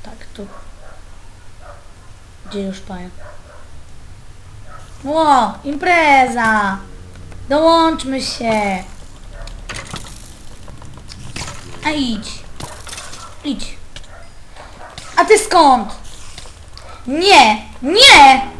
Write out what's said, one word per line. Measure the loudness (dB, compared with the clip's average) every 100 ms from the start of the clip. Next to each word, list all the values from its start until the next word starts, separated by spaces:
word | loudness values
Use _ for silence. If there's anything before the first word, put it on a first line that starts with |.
Tak, | -16 -16 -16
tu. | -14 -14 -14 -16 -16 -16 -16 -18 -18 -18 -18 -18 -18 -18 -18 -20 -20 -20 -20 -20 -18 -12
Gdzie | -8
już | -8 -8
pająk? | -12 -12 -12 -14 -14 -16 -18 -18 -16 -16 -16 -16 -18 -18 -18 -18 -18 -18 -16 -16 -16 -12
Ło, | -2 2 4 4 4 -4
impreza! | -8 -4 2 4 6 6 6 2 2 2 0 -4 -10 -16 -16 -16 -16 -14 -2
Dołączmy | 2 6 6 4 2 -4 -4
się! | -4 -4 0 0 0 -4 -8 -14 -16 -16 -16 -14 -12 -12 -12 -12 -10 -12 -12 -14 -16 -16 -16 -16 -16 -16 -16 -16 -16 -14 -12 -10 -10 -12 -14 -6 -4
A |
idź! | -2 -2 -4 -8 -12 -14 -14 -14 -14 -14 -12 -12 -14 -14 -10
Idź! | -6 -6 -6 -10 -12 -14 -14 -16 -16 -18 -18 -18 -18 -16 -16 -16 -4 0
A | 6
ty | 4
skąd? | 6 6 8 6 2 -8 -12 -14 -14 -14 -16 -18 -18 -18 -16 -12 -4
Nie! | 2 6 8 8 4 -4 -8
Nie! | 0 6 8 12 10 10 2